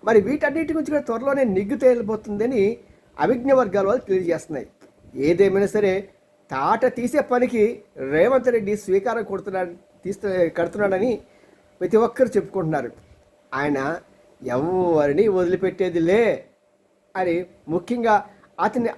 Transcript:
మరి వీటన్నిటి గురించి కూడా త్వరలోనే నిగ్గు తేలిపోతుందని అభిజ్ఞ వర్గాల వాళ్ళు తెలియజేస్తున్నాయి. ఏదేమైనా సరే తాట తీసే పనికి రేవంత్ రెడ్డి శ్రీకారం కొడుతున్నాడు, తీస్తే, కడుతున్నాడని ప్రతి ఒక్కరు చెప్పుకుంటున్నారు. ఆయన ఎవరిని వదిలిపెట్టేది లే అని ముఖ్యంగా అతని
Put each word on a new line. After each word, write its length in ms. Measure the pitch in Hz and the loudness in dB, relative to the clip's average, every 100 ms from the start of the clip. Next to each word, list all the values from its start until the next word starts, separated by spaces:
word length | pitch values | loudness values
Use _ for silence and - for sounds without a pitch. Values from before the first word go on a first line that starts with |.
మరి 160 | 214 226 | 6 4
వీటన్నిటి 520 | 196 294 294 294 311 | 4 0 0 -2 -4
గురించి 180 | 320 294 | -4 -2
కూడా 120 | 294 | -4
త్వరలోనే 420 | 285 226 269 277 | -2 -4 -2 0
నిగ్గు 340 | 254 190 202 254 | 0 0 -2 2
తేలిపోతుందని 1000 | 254 240 214 220 220 202 233 262 196 233 - _ _ - | 4 2 0 -6 -6 -4 -2 2 0 0 -12 _ _ -2
అభిజ్ఞ 320 | 156 247 254 | 0 0 4
వర్గాల 340 | 269 226 196 196 | 2 4 0 0
వాళ్ళు 160 | 247 | -2
తెలియజేస్తున్నాయి. 640 | 226 190 170 160 - 147 107 _ - _ - | 0 -2 0 -4 -4 -10 -10 _ -20 _ -18
ఏదేమైనా 520 | - 143 170 196 190 202 | -4 0 4 4 4 0
సరే 420 | 214 202 185 196 _ _ _ _ | 0 0 -2 -6 _ _ _ _
తాట 440 | 135 147 220 254 | -4 0 0 0
తీసే 260 | 240 240 294 | -2 -2 -2
పనికి 640 | 269 247 247 240 214 240 - - | 0 0 0 2 0 0 -16 -12
రేవంత్ 520 | 135 151 208 262 247 | -2 2 4 4 2
రెడ్డి 280 | 233 202 208 | 0 -2 -4
శ్రీకారం 480 | - 190 214 226 | 0 0 0 -4
కొడుతున్నాడు, 500 | 202 196 202 190 175 175 _ _ | -6 -8 -6 -6 -6 -8 _ _
తీస్తే, 440 | 175 202 208 185 170 | -10 -6 -4 0 0
కడుతున్నాడని 720 | 165 170 202 202 185 240 208 - _ _ _ _ _ | 0 -4 0 0 2 0 -2 -8 _ _ _ _ _
ప్రతి 160 | - 214 | 0 2
ఒక్కరు 320 | 233 - 247 | 2 2 2
చెప్పుకుంటున్నారు. 600 | 202 - 196 160 156 120 - - - _ _ _ | 2 -2 -4 -2 -2 -4 -12 -20 -20 _ _ _
ఆయన 440 | 131 147 139 139 170 _ _ _ _ 127 | -4 -2 -2 -4 -6 _ _ _ _ -6
ఎవరిని 840 | 123 160 185 180 160 147 147 220 | -4 -2 0 2 2 2 4 2
వదిలిపెట్టేది 720 | 185 175 180 185 185 185 170 | 2 0 0 -2 -2 -2 0
లే 440 | 165 202 226 139 - _ _ _ _ _ _ 190 | 2 4 2 0 -8 _ _ _ _ _ _ -4
అని 280 | 180 170 180 _ - | -2 -2 -4 _ -6
ముఖ్యంగా 580 | 165 175 240 233 208 - - _ - | -6 -4 -2 2 2 0 -20 _ -4
అతని 280 | - 254 233 | -2 -2 -4